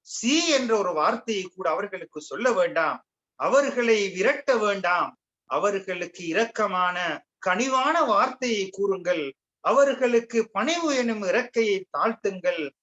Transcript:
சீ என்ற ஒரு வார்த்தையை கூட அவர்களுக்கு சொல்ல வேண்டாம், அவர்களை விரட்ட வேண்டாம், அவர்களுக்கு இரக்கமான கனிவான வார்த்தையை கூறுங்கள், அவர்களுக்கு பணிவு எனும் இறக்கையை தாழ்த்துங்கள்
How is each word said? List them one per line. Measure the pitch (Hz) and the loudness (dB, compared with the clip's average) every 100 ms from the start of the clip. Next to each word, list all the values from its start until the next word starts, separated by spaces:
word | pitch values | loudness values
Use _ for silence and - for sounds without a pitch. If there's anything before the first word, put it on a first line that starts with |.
சீ | - - 233 311 339 | -14 -6 0 2 2
என்ற | 277 247 220 | 0 2 0
ஒரு | 185 | 0
வார்த்தையை | 156 214 233 233 208 | 2 0 0 -4 -6
கூட | 185 185 180 | -6 -6 -4
அவர்களுக்கு | 160 202 185 160 151 | -2 -6 -10 -12 -14
சொல்ல | - 147 247 | -12 -2 0
வேண்டாம், | 202 170 165 156 123 _ _ _ _ | 2 0 2 -2 -4 _ _ _ _
அவர்களை | 147 262 269 240 233 220 196 | 2 2 2 0 2 2 2
விரட்ட | 175 214 285 - 240 | 0 0 0 0 2
வேண்டாம், | 208 196 175 175 147 _ _ _ _ | 2 0 0 0 -2 _ _ _ _
அவர்களுக்கு | 139 196 196 190 180 175 - 170 | 0 0 -2 -4 -6 -8 -8 -2
இரக்கமான | 170 226 - 208 180 180 180 175 147 _ _ | 0 0 0 -2 0 0 0 -4 -6 _ _
கனிவான | 185 180 262 254 277 330 | -2 0 0 0 2 2
வார்த்தையை | 277 202 254 262 247 214 190 | 2 2 2 0 -2 -2 -2
கூறுங்கள், | 190 202 190 175 170 139 - _ _ | -2 -2 -2 0 -2 -2 -10 _ _
அவர்களுக்கு | 170 240 277 233 254 233 233 233 220 | 0 4 4 2 2 2 2 -2 -2
பணிவு | 196 247 339 320 269 | -2 -2 0 0 0
எனும் | 233 214 | -2 -2
இறக்கையை | 190 208 247 233 220 196 190 147 | 0 0 0 0 0 0 -2 -2
தாழ்த்துங்கள் | 208 226 202 190 180 170 143 _ | -2 0 -4 -2 -2 -2 -6 _